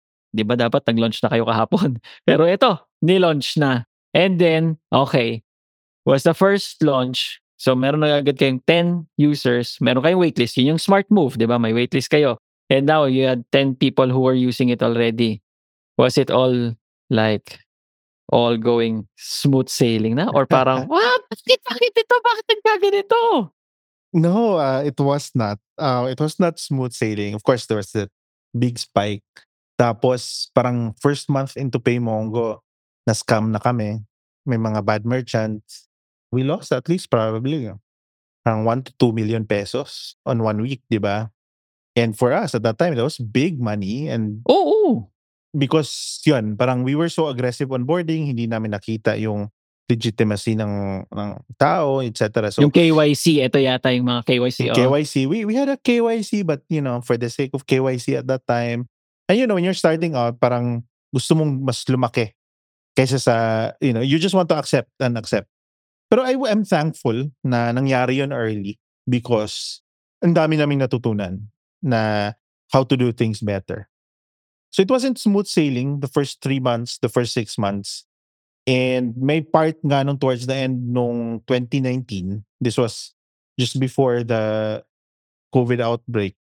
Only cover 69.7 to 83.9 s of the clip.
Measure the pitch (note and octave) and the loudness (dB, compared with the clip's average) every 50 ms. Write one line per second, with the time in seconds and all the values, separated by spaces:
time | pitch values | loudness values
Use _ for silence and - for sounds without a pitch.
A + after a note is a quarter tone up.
69.7 | - - _ _ _ _ _ _ _ _ - F3 E3 E3+ D#3 D#3 D#3+ D3+ D3 D3 | -14 -16 _ _ _ _ _ _ _ _ 0 2 4 4 2 2 2 2 0 0
70.7 | C#3+ C#3 C3 B2 B2+ A#2 A#2+ A#2 G#2+ G2+ G2 F2+ F#2+ G2 G#2+ G#2+ _ _ _ _ | 0 0 0 0 -2 -2 -2 -2 -2 -2 -4 -6 -8 -10 -12 -14 _ _ _ _
71.7 | _ _ F#3+ C#3 A#2+ A2+ A2 G#2+ G#2+ G#2 G2+ G#2 - _ _ _ _ _ _ _ | _ _ -2 0 0 2 2 0 0 0 -2 -2 -4 _ _ _ _ _ _ _
72.7 | - C3 C3 - C#3 B2 B2 A#2+ A#2 - A#2+ A2+ G#2+ - A2 G#2 G2+ F#2+ - - | 2 2 2 2 2 2 0 0 0 0 -2 -2 -4 -4 -4 -4 -4 -4 -6 -8
73.7 | F#2 G2 G2+ _ _ _ _ _ _ _ _ _ _ _ _ _ _ _ _ _ | -10 -10 -12 _ _ _ _ _ _ _ _ _ _ _ _ _ _ _ _ _
74.7 | - - F#3+ F#3+ C4 B3 B3 C4+ A#3 - - G#3+ G3 G3+ G3+ - - F3 D3+ C#3+ | 0 2 2 4 2 0 0 0 -2 -2 0 0 2 2 0 0 0 0 0 2
75.7 | C3 B2 C3 C#3 D3 C#3 C#3 C3 - D3 C#3 - - - - C3+ C3+ C3+ B2+ B2 | 0 -2 -2 -2 -4 -4 -4 -4 -2 -2 -2 -2 -4 -6 -4 -4 -2 -2 0 -2
76.7 | A#2+ A#2 A#2+ - - - - A#2 - B2+ A#2+ A#2 - B2+ G#2+ - - - G#2 G2+ | -2 -2 -4 -8 -6 -4 -4 -2 0 0 -2 -2 -2 -4 -6 -6 -4 -4 -2 -2
77.7 | G2+ G2+ G2 - - - - _ _ _ _ _ _ _ _ _ _ _ - C3 | -2 -4 -8 -10 -14 -16 -18 _ _ _ _ _ _ _ _ _ _ _ -2 0
78.7 | B2+ B2+ B2+ B2+ B2+ B2+ B2+ A#2 A#2 B2+ C3 C#3 D3+ E3 C#3+ - D#3+ D#3+ D#3 D#3+ | 0 2 2 0 0 -2 -2 -4 -4 -2 -2 0 0 0 0 0 2 2 2 0
79.7 | D#3 - - C#3 C#3 C#3 C3+ C#3+ C#3 C3 C3+ C3 B2+ A#2 B2 B2+ C3 C3+ C3 C3 | -2 -2 -2 0 0 0 0 0 -2 -2 0 0 -2 -2 -4 -4 -4 -2 -2 -2
80.7 | C3 B2 B2 A#2+ B2 B2 A#2+ A#2+ A#2+ A#2 A#2 A#2 A#2 A2 - - B2+ B2 B2+ A#2+ | -4 -4 -4 -4 -2 -2 -2 -2 -2 -4 -6 -6 -8 -8 -4 -2 -2 -2 -2 -2
81.7 | C#3+ C#3 C3 B2+ B2+ C3 A#2+ - G#2+ F#2+ F2+ F#2 G2+ G#2 - _ _ - - A2+ | -2 -2 -2 -2 -2 -4 -6 -6 -8 -6 -6 -6 -8 -8 -10 _ _ -4 -4 -2
82.7 | - - A#2+ G#2+ - - - - _ _ _ _ _ _ _ _ _ - B2 - | 0 0 0 -2 -2 -8 -16 -18 _ _ _ _ _ _ _ _ _ -4 -4 -2
83.7 | - C3 C3+ B2+ | -2 -2 -4 -2